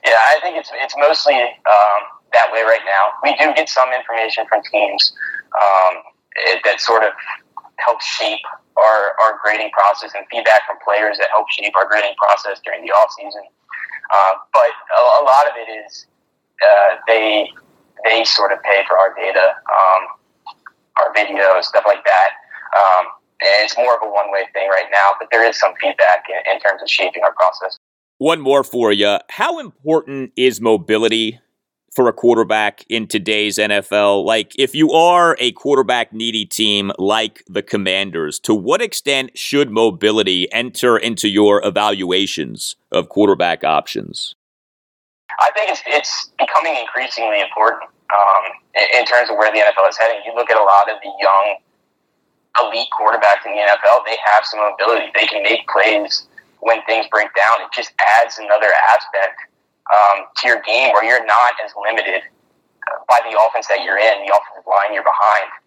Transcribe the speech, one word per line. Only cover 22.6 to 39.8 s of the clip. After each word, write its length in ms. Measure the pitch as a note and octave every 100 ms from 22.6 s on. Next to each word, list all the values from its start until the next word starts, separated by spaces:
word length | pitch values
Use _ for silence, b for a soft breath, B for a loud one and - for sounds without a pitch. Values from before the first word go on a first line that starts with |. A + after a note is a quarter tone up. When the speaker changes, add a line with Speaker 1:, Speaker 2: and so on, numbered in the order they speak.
| B G2
Speaker 1:
Um, 300 | G2 F#2 F2+ - _ _
and 240 | G2 G2+
it's 120 | G#2+ A#2+
more 180 | B2
of 60 | A#2
a 80 | A2
one-way 360 | G2+ G2+ G2 F#2+
thing 160 | G2 G2
right 200 | F#2+ F#2+
now, 220 | G2 G2 G2
but 100 | A#2
there 180 | A#2 A2+
is 100 | -
some 160 | G2+ -
feedback 440 | F#2+ - F#2+ F2+ -
in, 260 | F#2 -
in 60 | F#2+
terms 220 | G2+ F#2+
of 80 | -
shaping 320 | - F#2+ F2
our 100 | F2+
process. 440 | - F2+ - F#2 - _ _ _ _
Speaker 2:
One 220 | C#3 E3
more 220 | C3+ C#3
for 300 | B2+ B2 A#2
you. 260 | G#2 G2+ G2+ -
How 280 | - C4 E4+
important 760 | A#3+ _ C#3+ D#3+ C#3 C#3 B2+ -
is 240 | B2+ A2+
mobility 800 | A2+ A2 E2 G#2+ A2+ A2+ A2 B2 _ _ _ _ _
for 160 | - B2
a 40 |
quarterback 720 | - A#2+ A2+ G2+ G#2+ G#2 - -
in 200 | A#2 G#2+
today's 500 | - F#2 G#2+ G#2+ G2+
N 140 | G#2
F 180 | G2+ G2
L? 340 | G#2 G#2 G2+
Like, 280 | E2+ A2+ G2+ -
if 200 | C3+ D3
you 160 | D#3
are 440 | D#3+ E3+ F3 E3+ D#3+
a 100 | B2
quarterback 600 | - C3+ C#3 C3 B2 A2+
needy 320 | A2 A2+ A2
team 480 | G2+ - A2 G2+ G2 -
like 440 | F#2+ A2 A2+ _ _
the 140 | F#2+
Commanders, 760 | - A2 F#2+ F#2+ G2 E2+ D2+ -
to 140 | -
what 260 | G#2+ F#2+ F3+
extent 560 | A#3 - - C#3 C3 -
should 340 | - C#3+ C#3+
mobility 800 | A2